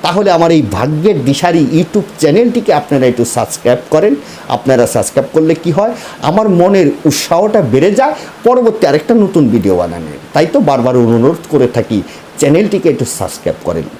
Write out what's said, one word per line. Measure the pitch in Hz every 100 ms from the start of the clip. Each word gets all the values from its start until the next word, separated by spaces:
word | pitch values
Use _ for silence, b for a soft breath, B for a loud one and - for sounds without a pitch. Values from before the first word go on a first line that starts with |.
তাহলে | 165 170 202 170
আমার | 170 160
এই | 120 92
ভাগ্যের | 131 151 185 180 127
দিশারি | 143 180 170 139 160
YouTube | 175 214 - -
চ্যানেলটিকে | - 196 240 233 - 151
আপনারা | - 139 127
একটু | 120 123 -
সাবস্ক্রাইব | 107 - 117 123 -
করেন। | 151 208 143 B B B 123
আপনারা | - 127 117
সাবস্ক্রাইব | 120 101 - - 156
করলে | 160 165
কি | 175 160
হয়, | 214 240 B B -
আমার | 185 220 175
মনের | 180 196 151 - 160
উৎসাহটা | 143 - 170 214 208 147
বেড়ে | 127 170 208
যায় | 277 302 B B 226
পরবর্তী | 247 226 - 160
আরেকটা | 147 - 233
নতুন | 196 175 131
ভিডিও | 110 98 90
বানানোর। | 87 85 78 71 -
তাই | - 165
তো | 277
বারবার | 202 135 120 127
অনুরোধ | 117 113 123 170 -
করে | 147 127 123
থাকি, | 107 107 85 B B -
চ্যানেলটিকে | 143 156 208 190 175
একটু | 120 123 -
সাবস্ক্রাইব | 92 - - 80 -
করেন। | 82 73